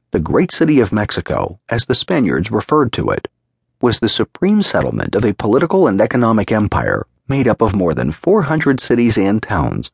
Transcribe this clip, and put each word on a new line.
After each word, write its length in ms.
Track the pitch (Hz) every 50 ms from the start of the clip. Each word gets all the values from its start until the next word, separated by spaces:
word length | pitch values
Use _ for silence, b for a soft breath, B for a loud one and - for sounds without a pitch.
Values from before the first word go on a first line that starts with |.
| _ _
the 80 | - 90
great 320 | 78 78 76 110 185 175
city 300 | - - 165 147 151 135
of 100 | 113 98
Mexico, 720 | - 104 104 - - - - - 73 - - - 92 - _ -
as 160 | 117 113 -
the 100 | - 123
Spaniards 560 | - - - 185 151 120 90 - - 95 110
referred 420 | 113 107 - - 156 151 139 117 -
to 160 | - - -
it, 180 | - - - - _ _ _ _ _ _ _ _ _ -
was 180 | - 120 110 -
the 100 | 120 104
supreme 540 | - - 107 - - - 180 190 214 208
settlement 520 | 190 - - 95 - 64 57 - - - -
of 120 | - 120
a 80 | 107 101
political 540 | - - 104 110 135 - - - 190 175 127
and 120 | 98 98
economic 500 | 113 113 - 127 120 113 113 110 98 -
empire 560 | 113 107 104 98 - - - - 50 - - _ _ _ _ -
made 180 | 135 139 123
up 140 | 120 104 -
of 140 | 113 107 95
more 180 | 101 90 85
than 180 | - - 62 69
four 300 | 80 - - 165 202 220
hundred 400 | 160 135 160 156 - 143 131 123
cities 380 | - - 127 120 120 117 113 110
and 240 | 95 98 101 110
towns 480 | - - 107 80 67 53 50 50 - -